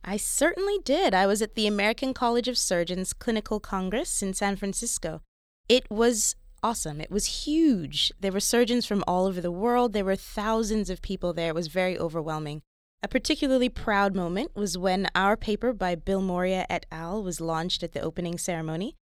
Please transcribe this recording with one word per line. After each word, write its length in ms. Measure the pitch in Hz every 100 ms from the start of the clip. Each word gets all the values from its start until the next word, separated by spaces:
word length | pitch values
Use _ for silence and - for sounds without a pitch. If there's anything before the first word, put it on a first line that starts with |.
| -
I 60 | 202
certainly 600 | - - 311 349 403 403 -
did. 280 | 302 359
I 140 | 190 196
was 140 | 202
at 140 | 220 -
the 120 | 208
American 460 | 202 208 226 262
College 340 | 254 240 240 240
of 100 | 240
Surgeons 540 | - 175 170 180 185
Clinical 480 | - - 220 - 214
Congress 640 | - 190 185 214 349 -
in 100 | 196
San 220 | 190 202 196
Francisco. 680 | 202 190 240 - 165 160 - _ _ _ -
It 220 | 254 -
was 460 | 214 233 220 - - - -
awesome. 380 | 220 226 156 147
It 100 | -
was 340 | 202 - - -
huge. 680 | 311 320 208 139 147 - -
There 140 | 196
were 80 | 190
surgeons 460 | - 240 233 240 -
from 180 | 202 -
all 200 | 180 190
over 160 | 180
the 100 | 175
world. 400 | 175 226 240 247
There 140 | 208 190
were 100 | 190
thousands 760 | - - 208 226 220 220 185
of 120 | 185
people 320 | - 190 175
there. 160 | 170 165
It 60 | 160
was 120 | 160
very 300 | 185 185 180
overwhelming. 640 | 165 165 156 156 151 151 _ _ _ _
A 60 | -
particularly 580 | 262 - 302 285 262 247
proud 480 | - - 202 202 190
moment 400 | 170 185 311 202
was 220 | 208 180
when 320 | 185 185 190
our 220 | - 196 214
paper 380 | - 208 240
by 220 | 214 185 175
Bill 260 | - 190
Moria 440 | 190 180 180 185 -
et 160 | 175 -
al 320 | 160 165 196
was 200 | 190 160
launched 420 | 165 160 175 -
at 80 | 170
the 80 | -
opening 380 | 160 165 175 170
ceremony. 580 | - 170 160 160 220 -